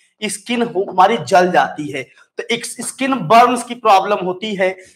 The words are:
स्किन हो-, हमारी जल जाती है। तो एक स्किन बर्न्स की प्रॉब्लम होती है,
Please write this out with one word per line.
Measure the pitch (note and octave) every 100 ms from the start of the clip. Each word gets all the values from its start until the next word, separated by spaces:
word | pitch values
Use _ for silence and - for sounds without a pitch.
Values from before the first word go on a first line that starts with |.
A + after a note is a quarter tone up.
| _ -
स्किन | G#3+ - - A#3+
हो-, | A#3 F3 G3
हमारी | F#3 G3+ A#3
जल | C3+ F#3 F3+
जाती | E3 C3 - D3
है। | C3+ C3 _ _ -
तो |
एक | - A#3 -
स्किन | - - - C4 B3
बर्न्स | D#3 A3+ B3 B3
की | - A#3+
प्रॉब्लम | A3 F#3+ G3+ G3+ F3+
होती | F#3 G#3+
है, | F#3+ F#3 F#3 -